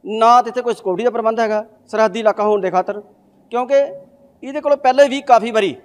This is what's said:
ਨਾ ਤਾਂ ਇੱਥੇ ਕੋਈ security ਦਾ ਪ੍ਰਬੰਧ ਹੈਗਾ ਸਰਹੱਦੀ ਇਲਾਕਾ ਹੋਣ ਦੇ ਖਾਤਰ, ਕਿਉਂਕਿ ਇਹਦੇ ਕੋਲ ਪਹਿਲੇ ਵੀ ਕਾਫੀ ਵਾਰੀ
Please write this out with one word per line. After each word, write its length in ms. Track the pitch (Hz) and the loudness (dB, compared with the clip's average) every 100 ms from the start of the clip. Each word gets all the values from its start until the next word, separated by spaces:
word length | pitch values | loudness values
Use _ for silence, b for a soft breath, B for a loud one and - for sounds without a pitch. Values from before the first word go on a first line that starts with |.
| 190 | -8
ਨਾ 360 | 220 226 247 | 0 4 4
ਤਾਂ 60 | 240 | 2
ਇੱਥੇ 140 | 254 | -6
ਕੋਈ 120 | 233 | -6
security 300 | 214 190 180 | -4 -4 -2
ਦਾ 60 | 240 | -2
ਪ੍ਰਬੰਧ 300 | 233 220 226 | 0 -2 -2
ਹੈਗਾ 260 | 220 214 220 _ _ | -2 -4 -6 _ _
ਸਰਹੱਦੀ 320 | 214 220 202 | 0 0 2
ਇਲਾਕਾ 240 | 214 202 | -2 0
ਹੋਣ 180 | 214 208 | 0 0
ਦੇ 100 | 185 | 0
ਖਾਤਰ, 280 | 180 185 202 - _ _ _ _ | -2 -2 -8 -14 _ _ _ _
ਕਿਉਂਕਿ 240 | 233 247 277 277 - - _ _ _ | -8 0 0 0 -6 -20 _ _ _
ਇਹਦੇ 180 | 254 285 | -10 -6
ਕੋਲ 140 | 294 285 | -2 0
ਪਹਿਲੇ 320 | 262 262 285 | 2 4 2
ਵੀ 120 | 277 | 2
ਕਾਫੀ 300 | - 233 226 | 2 2 2
ਵਾਰੀ 240 | 220 196 185 | -2 -2 -6